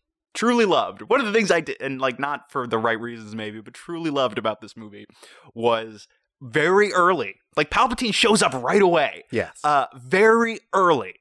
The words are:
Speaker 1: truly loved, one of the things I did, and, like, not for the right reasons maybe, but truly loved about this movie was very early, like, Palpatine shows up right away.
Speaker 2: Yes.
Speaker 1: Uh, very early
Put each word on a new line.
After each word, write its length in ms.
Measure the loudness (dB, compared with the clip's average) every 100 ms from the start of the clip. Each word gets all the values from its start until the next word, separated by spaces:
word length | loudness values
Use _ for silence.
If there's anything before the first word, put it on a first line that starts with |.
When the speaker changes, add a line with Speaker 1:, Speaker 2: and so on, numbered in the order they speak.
| _ _ _
Speaker 1:
truly 320 | -4 0 2 2
loved, 380 | 2 0 -8
one 180 | -2 -2
of 40 | 0
the 60 |
things 200 | 0 2
I 100 | 0
did, 160 | -2 -8
and, 220 | -8 -4
like, 180 | -4 -2
not 320 | -6 -6 _
for 160 | -8 -4
the 100 | -2
right 220 | -2 -4
reasons 340 | -6 -14 -14
maybe, 280 | -12 -12 -12
but 120 | -18
truly 360 | -20 -14 -8 -4
loved 280 | -2 -2 -2
about 220 | -4 -6
this 160 | -14 -20
movie 300 | -20 -20 -20 _ -20 -20 -20
was 540 | -4 0 0 -4 -16 -20 _ _ _
very 500 | -4 0 2 4 2
early, 460 | 2 2 2 -4 -10 _ -4
like, 140 | -2
Palpatine 420 | 0 0 0 -4
shows 300 | 0 4 4
up 100 | 2
right 280 | 0 0 4
away. 420 | 4 4 0 -4 -6
Speaker 2:
Yes. 260 | -6 -6 -4
Speaker 1:
Uh, 220 | 0 0 0 -8
very 640 | -2 4 6 4 2 -4 -4
early 420 | 2 4 2 -2 -14